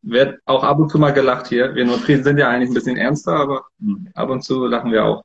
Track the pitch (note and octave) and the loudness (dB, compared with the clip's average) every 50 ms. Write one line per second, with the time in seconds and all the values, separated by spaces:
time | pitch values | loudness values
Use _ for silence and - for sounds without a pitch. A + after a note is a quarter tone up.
0 | - G#2+ A2+ B2 C#3 C#3 - - _ - C3+ B2+ - A#2+ D3+ D3+ D#3 D3+ - D#3 | -10 -2 2 2 2 2 0 -12 _ -2 -2 0 2 0 2 2 2 2 4 2
1 | D3+ C#3+ C3+ C#3+ C3 C3 B2+ B2 - - A#2+ A#2+ B2+ C3+ - - B2 A#2+ A#2+ A#2+ | 2 4 4 2 2 2 0 -2 -4 -4 0 0 0 0 0 0 0 0 0 -2
2 | - - D3 C3+ B2+ C#3+ C#3+ C#3+ C#3+ B2 A#2+ B2 B2+ B2 B2+ A#2+ A#2+ D#3 B2 - | 2 2 2 2 4 2 2 4 2 2 2 0 0 0 0 -2 -2 -2 -4 -2
3 | A2 B2 D3 D3 - - E3 D#3 C#3+ C#3 C#3 C3 - _ _ _ - G#2 G2+ - | -2 -2 -2 -2 -2 -2 0 0 0 -2 -4 -6 -8 _ _ _ -6 -4 -4 -6
4 | F2+ - _ - A2+ C3 C3 B2+ - - C3 C3 B2+ A#2+ A#2+ A#2+ - A#2+ A2 A2 | -8 -18 _ -8 -4 -4 -4 -6 -4 -4 -4 -2 -2 -2 -2 -2 -2 0 0 2
5 | A2+ G#2+ G#2+ - | 2 2 -2 -2